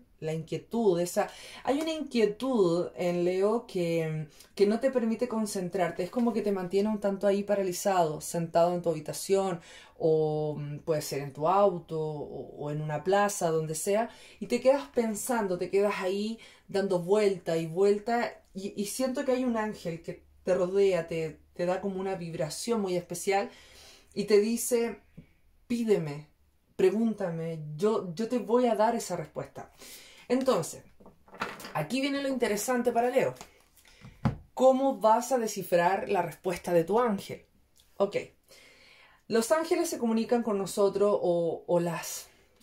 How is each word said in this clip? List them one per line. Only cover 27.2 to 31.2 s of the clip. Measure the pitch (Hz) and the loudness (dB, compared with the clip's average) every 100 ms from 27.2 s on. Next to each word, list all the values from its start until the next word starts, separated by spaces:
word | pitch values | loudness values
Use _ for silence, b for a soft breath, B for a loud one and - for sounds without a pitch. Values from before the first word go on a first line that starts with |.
| 185 165 165 160 151 151 | -4 -4 -6 -8 -8 -2
yo, | 208 220 190 160 | 0 0 -4 -6
yo | 226 | -2
te | 247 | -2
voy | 190 240 247 | 2 2 4
a | 208 | 4
dar | 220 233 | 2 0
esa | - 170 | -4 -6
respuesta". | 151 - - - - B B B B B - | -8 -10 -12 -14 -18 B B B B B -2
Entonces, | 247 262 196 151 131 - - - - | 0 2 0 -2 -10 -20 -20 -20 -20